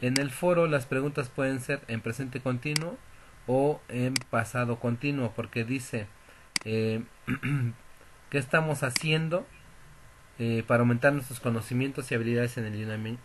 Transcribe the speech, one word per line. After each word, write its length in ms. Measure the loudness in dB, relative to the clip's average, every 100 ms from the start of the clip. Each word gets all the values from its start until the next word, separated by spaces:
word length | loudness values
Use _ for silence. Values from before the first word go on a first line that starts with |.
En 180 | 2 2
el 120 | 2
foro 360 | 2 4 6 4
las 200 | 2 2
preguntas 420 | 0 0 -2 -4
pueden 300 | -2 0 0
ser 200 | -2 -4 -4
en 120 | -4
presente 400 | -4 -4 -6 -4
continuo 580 | -2 -2 -2 -4 -4 -8 -14 -20 -20 -12 0
o 340 | 4 4 0 -4
en 260 | -2 0
pasado 640 | 0 0 -2 0 -2 0 0
continuo, 520 | -2 0 0 0 -2
porque 300 | -2 -4 -4
dice, 420 | -2 -4 -4 -6 -6 -12 -20 -20 -10 -8
eh, 380 | -2 0 0 -2 -6 -12 -8
<clears throat> 1040 | -4 -2 0 -2 -4 -16 -20 -20 -20 -6
"¿Qué 80 | -4
estamos 440 | 0 0 2 0
haciendo, 640 | -2 0 2 2 2 -2 -4 -14 -20 -20 -20 -20 -20 -20 -20 -4
eh, 260 | 0 0 4
para 140 | 6
aumentar 320 | 6 6 4
nuestros 280 | 4 -2 -4
conocimientos 680 | -2 -2 0 0 0 -4 -2
y 40 |
habilidades 440 | 0 2 2 0 -2
en 80 | -6
el 80 |
idioma, 440 | -4 -4 -4 -6 -8